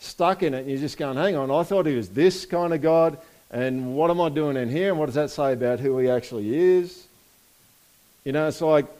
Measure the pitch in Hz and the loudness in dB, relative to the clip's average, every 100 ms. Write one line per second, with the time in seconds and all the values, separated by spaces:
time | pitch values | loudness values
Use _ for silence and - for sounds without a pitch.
0 | - - 175 190 165 131 135 135 147 - | -12 -2 0 0 -2 -4 -6 -6 -6 -6
1 | 143 131 190 160 135 147 170 196 156 127 | -6 -2 0 0 0 0 0 0 0 -2
2 | 98 104 180 185 - 175 175 165 156 165 | -4 2 2 2 -4 -2 -2 0 4 4
3 | 165 143 - _ _ 120 131 131 127 135 | 4 0 -12 _ _ -4 -2 -2 -4 0
4 | 170 175 165 147 151 135 117 147 196 165 | 0 2 0 0 -2 -2 -2 -2 0 0
5 | 147 123 147 - 139 127 123 120 135 131 | -2 -2 -2 0 -2 0 0 0 0 0
6 | 127 123 117 120 104 143 180 180 175 - | 2 0 -2 -6 -4 2 4 4 2 -8
7 | - _ _ _ _ _ _ _ _ _ | -20 _ _ _ _ _ _ _ _ _
8 | _ _ 139 143 156 147 160 151 143 | _ _ -4 -2 -2 0 4 4 2